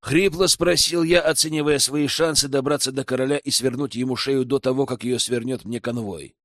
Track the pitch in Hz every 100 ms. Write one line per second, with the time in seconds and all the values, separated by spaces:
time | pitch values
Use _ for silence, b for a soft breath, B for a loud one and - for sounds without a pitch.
0 | - 151 196 165 180 - 175 160 - 170
1 | 165 175 156 156 160 156 147 143 - 147
2 | 143 - 165 143 143 139 135 143 - 131
3 | 127 127 131 147 - 127 127 123 143 117
4 | 131 123 - 135 123 131 135 131 135 123
5 | 120 123 - 120 117 127 104 117 - 120
6 | 107 82 71 _